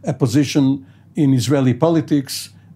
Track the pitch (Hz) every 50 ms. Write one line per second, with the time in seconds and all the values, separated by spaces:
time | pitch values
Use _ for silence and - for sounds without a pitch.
0 | - 185 131 - 139 120 113 147 139 - - 151 135 131 139 139 - - - -
1 | _ - - 175 147 135 135 123 101 120 147 139 131 127 117 123 156 170 170 160
2 | - - 151 143 120 - - - - - - - - - -